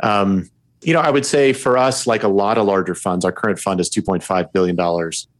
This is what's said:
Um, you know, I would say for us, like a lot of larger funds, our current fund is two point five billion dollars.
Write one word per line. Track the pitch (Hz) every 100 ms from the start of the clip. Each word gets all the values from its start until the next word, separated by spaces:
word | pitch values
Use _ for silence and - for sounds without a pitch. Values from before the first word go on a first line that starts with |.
Um, | 110 104 98 95 - _ _ _
you | -
know, | 165
I | 160
would | 139 135
say | 147 139
for | 131 127 127
us, | 131 127 123
like | -
a | 107
lot | 98 101 113
of | 101
larger | 95 90 85
funds, | 98 90 92
our |
current | - 107 90
fund | 98 92
is | 87
two | -
point | 98 92
five | - 92 87
billion | 95 90 87
dollars. | 87 85 82 - -